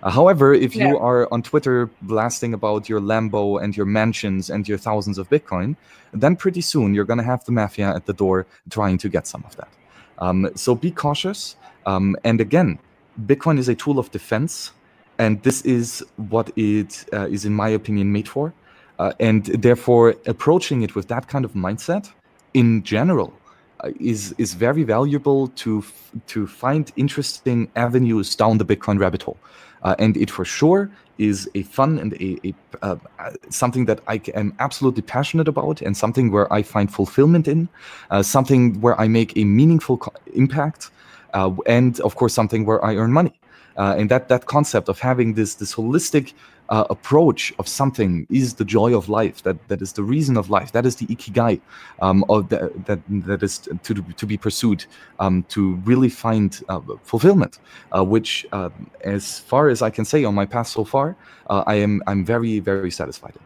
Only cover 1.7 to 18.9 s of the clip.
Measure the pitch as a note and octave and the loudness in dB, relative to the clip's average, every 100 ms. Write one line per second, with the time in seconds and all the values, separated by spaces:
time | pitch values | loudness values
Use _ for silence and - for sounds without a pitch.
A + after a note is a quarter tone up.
1.7 | B2 A#2+ _ G2 A2 A2+ A#2 A#2+ A2 G#2+ | 0 -2 _ -4 -2 -2 -4 -6 -4 -2
2.7 | G#2 G#2 G#2+ G2+ A2 A2 G#2 G2+ G2+ G#2 | -2 -2 -4 0 0 0 -2 -2 -2 -4
3.7 | G2+ G2 G#2+ A2 G#2+ G#2 F#2+ F#2 G2 G#2 | -4 -2 0 0 -2 -4 -4 -4 -6 -4
4.7 | G2+ - G#2+ G2+ F#2+ F#2+ D3+ - F#2 G2 | -6 -4 -4 -4 -8 0 0 0 -6 -4
5.7 | D#3 _ - _ G#2+ C3+ F3+ F#3+ F3 E3+ | -8 _ -20 _ -2 0 2 -2 -4 -4
6.7 | D#3 G#2+ G2+ G2+ A#2 A#2 B2+ - A#2+ G#2 | 0 2 2 0 -2 -2 -4 -2 -2 -2
7.7 | - G2 E2+ - F#2 G2 F#2 F#2 _ - | -2 -2 -2 -6 -2 2 0 -2 _ -12
8.7 | G#2+ G2+ F#2 G#2 F2+ - - - - - | -2 0 0 0 -4 -6 -14 -16 -20 -20
9.7 | _ _ _ _ - F2+ F#2 F#2+ - - | _ _ _ _ -8 -2 0 0 -2 -2
10.7 | A#2+ F3 F3 D3 C#3+ F#3 G#3 - - - | 0 0 -4 -4 -4 -6 -8 -12 -16 -20
11.7 | _ F#2+ F#2+ G2 G2 A#2 A2+ A2 D3+ E3 | _ -4 0 0 0 0 0 2 2 2
12.7 | D#2+ _ _ _ - G#2 C#3 - D3 B2 | -2 _ _ _ -14 -2 0 2 0 2
13.7 | A#2 - C#3 A#2 G2+ - A2 D#3 - - | -2 0 -2 -2 -8 -4 -2 -2 -6 -16
14.7 | _ _ _ _ _ A2+ G#2 C3 C3 - | _ _ _ _ _ 0 2 0 0 0
15.7 | B2 A#2 - - - G#2+ A2 A2 - G#2+ | 0 -2 -8 -14 -14 -4 -2 -2 -2 0
16.7 | G#2 G#2 - - G2+ F#2+ G2 G#2 G#2 G#2+ | 0 -2 -10 -8 -6 -4 -6 -4 -2 0
17.7 | A2 G#2+ G#2 G2 G#2 G#2+ - D3+ - _ | -2 -2 -2 0 -2 -4 -6 -6 -8 _
18.7 | _ _ | _ _